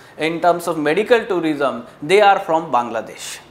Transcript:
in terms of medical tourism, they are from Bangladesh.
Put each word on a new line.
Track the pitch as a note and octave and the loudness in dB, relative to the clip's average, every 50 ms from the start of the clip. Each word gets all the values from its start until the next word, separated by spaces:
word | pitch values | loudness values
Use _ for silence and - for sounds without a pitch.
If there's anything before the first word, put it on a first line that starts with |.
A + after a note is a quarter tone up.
| - - - - | -20 -18 -10 -6
in | D3+ D#3+ E3 E3 E3 | -4 -4 -2 0 2
terms | F3 E3+ E3+ E3+ F#3 | 2 2 2 0 -4
of | E3 | -4
medical | D#3+ D3 D#3 D#3 G3 G#3+ G#3+ A#3+ A3+ A3 | -2 0 0 0 0 2 2 2 2 2
tourism, | - G3+ F3 D#3+ D#3+ D#3 C#3+ D3+ C3 A2+ A#2+ A#2+ - - - - | 0 -2 -2 -2 -2 -2 0 -2 -2 -2 -4 -10 -14 -16 -10 -2
they | D3 F3+ G#3 | 2 4 6
are | G#3 G3+ G3 F#3+ | 6 6 4 4
from | G3 - D#3+ D#3+ E3+ D#3+ | 2 -2 -2 -2 -2 0
Bangladesh. | C3 A#2+ A#2+ A#2 A2 A2+ G#2+ - F2 - - - - - - - | -2 -2 -2 -2 -4 -6 -8 -8 -12 -14 -14 -14 -14 -14 -18 -20